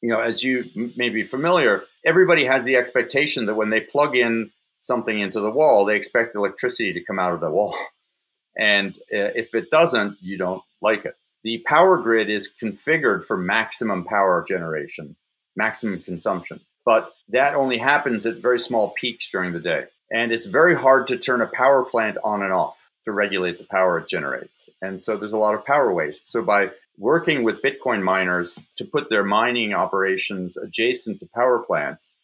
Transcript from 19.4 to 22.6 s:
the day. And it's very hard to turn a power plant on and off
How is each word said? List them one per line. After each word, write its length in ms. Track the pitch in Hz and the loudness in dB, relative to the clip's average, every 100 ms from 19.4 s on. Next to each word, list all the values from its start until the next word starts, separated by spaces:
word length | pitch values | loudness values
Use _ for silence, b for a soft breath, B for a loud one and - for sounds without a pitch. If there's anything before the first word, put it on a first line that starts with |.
| 90 | -4
the 80 | 85 | -4
day. 260 | 80 78 65 _ _ | -2 -4 -4 _ _
And 200 | 113 117 | -4 -2
it's 160 | 113 101 | -2 -2
very 300 | 95 170 170 | 4 4 6
hard 320 | 135 135 - | 6 4 4
to 100 | 127 | -4
turn 220 | - 123 | 0 0
a 60 | 110 | -2
power 360 | - 127 139 | 2 4 4
plant 340 | 127 120 110 101 | 2 0 -2 -2
on 200 | 110 104 | -2 -2
and 100 | 98 | 0
off 260 | 92 | 0